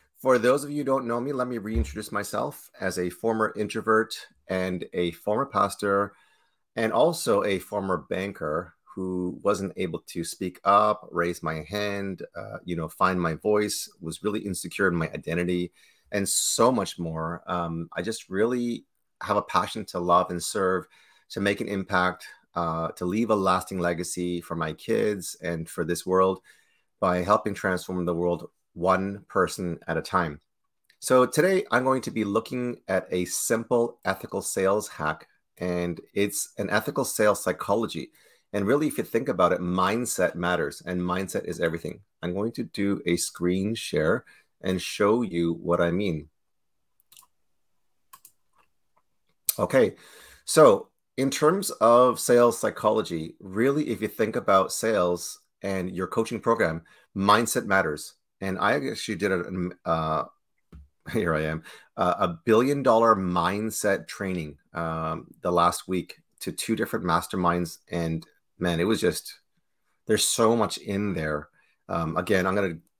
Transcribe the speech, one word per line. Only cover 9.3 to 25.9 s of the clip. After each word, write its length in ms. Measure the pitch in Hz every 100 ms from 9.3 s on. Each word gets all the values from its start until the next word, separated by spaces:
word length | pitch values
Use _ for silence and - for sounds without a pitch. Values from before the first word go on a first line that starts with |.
| -
wasn't 280 | 101 95 95 95
able 220 | 92 85 -
to 160 | 87
speak 360 | 82 - 90 -
up, 440 | 98 101 107 107 -
raise 320 | 87 87 87
my 200 | 80 80 78
hand, 540 | 104 104 101 98 92 85 -
uh, 220 | 104 107 -
you 100 | 82
know, 140 | 78
find 320 | - 92 92
my 140 | 85 80
voice, 520 | 107 107 104 - - _
was 220 | 80 -
really 160 | 104 104
insecure 480 | 95 90 87 - 95
in 80 | 85
my 120 | 80
identity, 600 | 78 76 85 87 90 87 - _ _ _
and 160 | 104 98
so 440 | - - - 120
much 260 | 120 92 -
more. 460 | 82 80 80 87 -
Um, 440 | 90 85 82 82 -
I 60 |
just 260 | 90 110 -
really 580 | 95 117 123 120 113 - _ _ _
have 160 | - 104
a 60 |
passion 420 | - 92 95 110 98
to 140 | 87
love 320 | 87 87 90
and 100 | 87
serve, 460 | - 107 92 92 - _ _ _ _
to 100 | -
make 220 | 101 104
an 60 | 110
impact, 580 | 98 92 92 90 87 - - _ 87
uh, 320 | 85 80 80
to 120 | - 90
leave 240 | 107 113
a 60 | 107
lasting 440 | 95 92 - 95
legacy 640 | 87 85 90 - 90 87
for 140 | - 82
my 180 | 80
kids 640 | 80 - 107 107 101 85 -
and 260 | 85 82 80
for 160 | -
this 180 | 82